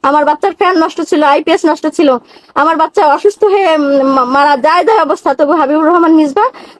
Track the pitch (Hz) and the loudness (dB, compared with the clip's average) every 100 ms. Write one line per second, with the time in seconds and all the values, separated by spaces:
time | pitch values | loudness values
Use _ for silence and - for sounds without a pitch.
0 | 277 294 294 302 392 339 370 370 320 - | 0 0 0 0 -4 -2 -2 0 -2 -4
1 | 320 302 294 285 311 381 330 311 311 - | -2 0 2 0 0 0 0 -2 -4 0
2 | 294 247 _ - _ - 302 311 320 - | 0 0 _ -20 _ -4 -2 0 -2 0
3 | 302 294 403 - 427 392 381 311 285 277 | 0 0 -2 0 0 0 0 0 0 0
4 | 269 262 247 277 294 285 294 349 349 440 | 0 0 0 0 2 2 0 0 2 0
5 | 311 - 330 269 294 320 269 302 311 349 | 0 -2 -4 -2 0 0 0 0 2 2
6 | 330 320 302 277 480 - - | 2 2 0 -2 -2 -4 -20